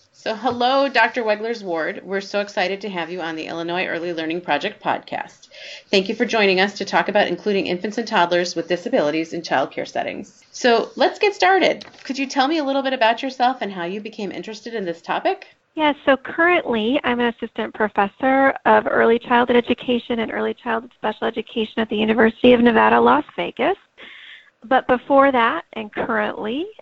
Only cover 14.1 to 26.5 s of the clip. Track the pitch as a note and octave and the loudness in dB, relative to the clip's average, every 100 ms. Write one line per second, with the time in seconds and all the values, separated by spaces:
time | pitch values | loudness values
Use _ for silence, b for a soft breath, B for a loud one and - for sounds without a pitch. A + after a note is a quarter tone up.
14.1 | A3+ G3 - F3+ G#3+ A#3 A3+ F#3 E3+ - | -10 -10 -8 -12 -12 -10 -8 -6 -8 -6
15.1 | - E4 F#4+ - _ _ - D4+ C#4+ - | -4 -2 -4 -10 _ _ -2 0 2 2
16.1 | C4 - - E4+ F4 - A#3 G#3+ C#4+ B3 | 2 0 0 2 2 0 -2 0 0 0
17.1 | A#3+ A#3+ - A3+ - A3 - G#3 - G3+ | 0 -2 -4 -8 -8 -6 -2 -2 0 -2
18.1 | - C4 C4+ C4+ - - G#3+ A#3 - A3+ | 0 2 4 2 2 4 4 4 2 4
19.1 | A#3 - A#3+ B3 A#3+ A#3 B3 - A#3+ - | 2 2 2 4 2 2 -2 -2 -2 -2
20.1 | A#3 A3 G#3 A3 A3 B3 A3+ A#3+ _ A3 | -6 -4 -4 -4 -6 -6 -6 -6 _ -6
21.1 | G#3+ A3+ A3+ - A#3+ G#3+ - A3 G#3 A3 | -4 -4 -4 -6 -6 -4 -4 -2 0 2
22.1 | A3 A3+ - B3 B3 A#3+ A3 A3 A#3 A#3 | 4 4 6 6 8 6 6 6 6 6
23.1 | C#4 - - F3 - C#4 G4+ _ - B | 4 0 -6 -6 -2 -2 -2 _ -20 B
24.1 | B B B B _ A3 C4 - B3 - | B B B B _ 0 0 2 0 4
25.1 | C#4 C#4 B3+ A#3 D#4+ - - G#3+ - G#3+ | 4 6 4 2 0 -8 -12 -10 -6 -2
26.1 | A3 G#3 - G#3 | -2 -2 -4 -6